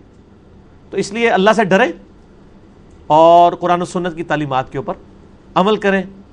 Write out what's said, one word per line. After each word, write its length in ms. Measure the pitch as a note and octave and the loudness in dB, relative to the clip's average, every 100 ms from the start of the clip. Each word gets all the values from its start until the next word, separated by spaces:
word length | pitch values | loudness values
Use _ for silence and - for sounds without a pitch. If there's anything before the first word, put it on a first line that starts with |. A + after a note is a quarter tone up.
| - _ _ _ _ - - - - | -20 _ _ _ _ -20 -20 -20 -10
تو 60 | G3 | -8
اس 160 | F#3+ | -6
لیے 180 | A3 A#3 | -2 0
اللہ 200 | G3 G3 G#3+ | 2 2 2
سے 80 | |
ڈریں 280 | G3 F#3+ C4 D#4 - - - - _ - - _ - - - | 2 2 0 -4 -18 -20 -20 -20 _ -20 -20 _ -20 -14 -2
اور 460 | D3+ E3 E3+ F3 | 2 6 6 4
قرآن 300 | F3 F3 F3 | 2 -2 -2
و 20 | |
سنت 320 | F3 F#3 F3+ D#3+ | -4 -6 -6 -8
کی 60 | |
تعلیمات 500 | E3+ D3+ D3 C3 C3 | -6 -6 -4 -6 -6
کے 60 | C#3 | -10
اوپر 160 | A2+ - - - - - - | -10 -12 -16 -20 -20 -20 -8
عمل 220 | E3+ F#3+ G#3+ | -2 -2 -2
کریں۔ 260 | G3 F#3+ F#3 - - | -2 -4 -6 -16 -20